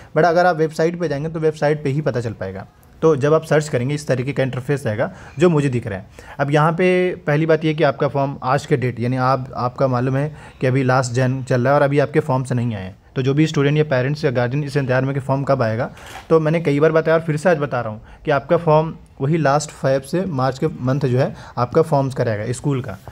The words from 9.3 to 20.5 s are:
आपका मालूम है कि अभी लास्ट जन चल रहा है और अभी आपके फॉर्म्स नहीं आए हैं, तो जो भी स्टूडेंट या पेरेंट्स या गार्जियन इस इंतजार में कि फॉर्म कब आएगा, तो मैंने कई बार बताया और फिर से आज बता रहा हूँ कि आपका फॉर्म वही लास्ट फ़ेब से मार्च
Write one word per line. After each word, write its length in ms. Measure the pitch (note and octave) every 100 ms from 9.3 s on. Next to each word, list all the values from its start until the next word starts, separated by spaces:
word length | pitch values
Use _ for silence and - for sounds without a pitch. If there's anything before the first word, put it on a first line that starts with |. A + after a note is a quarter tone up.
| C3+ C3 -
आपका 320 | B2 - C3+
मालूम 280 | A#2+ C3 C3+
है 200 | D3+ D3+ - -
कि 60 | C3
अभी 160 | C3
लास्ट 300 | B2+ C3 A#2+
जन 300 | A#2+ B2+ C3+
चल 220 | B2+ B2+
रहा 80 | B2
है 60 | D3
और 20 |
अभी 160 | C#3+ C#3+
आपके 220 | C3+ D#3
फॉर्म्स 320 | D3 C3 B2+
नहीं 220 | B2 A#2+
आए 80 | G#2
हैं, 140 | F#2+ - - C#3
तो 60 |
जो 120 | C3
भी 120 | C#3+ D#3
स्टूडेंट 320 | D#3+ C#3+ D3+
या 60 |
पेरेंट्स 400 | D3+ B2+ C3 D3
या 60 | D3+
गार्जियन 340 | B2 A#2+ C#3+
इस 120 | C#3+ C#3+
इंतजार 280 | B2+ B2+
में 100 | C3+
कि 60 | C#3
फॉर्म 220 | C3 C#3
कब 200 | C3 C3+
आएगा, 280 | A2+ A2 E3+ - - - -
तो 100 | D#3+
मैंने 200 | D3+ E3
कई 200 | D#3 C#3+
बार 120 | D#3
बताया 260 | D#3+ D#3 E3
और 60 |
फिर 120 | E3 D3+
से 120 | F#3+
आज 100 | D#3
बता 220 | C#3+ B2
रहा 120 | A2+
हूँ 100 | G#2+ - -
कि 60 | D#3+
आपका 260 | C#3 C3+ E3+
फॉर्म 380 | E3+ D3+ D#3+ - - -
वही 160 | C3+ E3
लास्ट 340 | C#3 D3 D#3
फ़ेब 320 | - C#3 C3+
से 220 | - E3+ G3
मार्च 320 | C3 C3